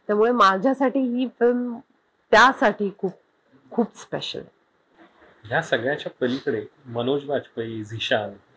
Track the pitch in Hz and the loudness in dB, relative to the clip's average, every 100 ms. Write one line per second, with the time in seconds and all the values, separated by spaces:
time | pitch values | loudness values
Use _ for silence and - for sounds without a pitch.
0 | - 208 226 247 196 190 233 262 262 277 | -4 2 2 4 4 4 0 2 0 0
1 | 254 240 254 - 240 247 247 226 - _ | -2 -2 -4 0 2 2 -4 -10 -16 _
2 | _ _ _ 214 247 - 240 208 202 - | _ _ _ 6 6 4 0 2 -4 -4
3 | 190 - _ _ _ _ _ - 214 - | -6 -6 _ _ _ _ _ -4 -4 -6
4 | - 139 - - - _ _ _ _ _ | -10 -8 -8 -12 -14 _ _ _ _ _
5 | - _ _ _ 104 139 160 127 123 147 | -20 _ _ _ -6 -4 0 -2 0 -4
6 | - - 127 135 143 110 107 - 127 117 | -8 -4 -2 -2 -4 -6 -6 -14 -10 -4
7 | 123 143 139 135 - - 113 113 104 110 | -2 -2 -2 -6 -6 -8 -8 -8 -10 -8
8 | - 117 104 101 _ | -2 -2 -2 -10 _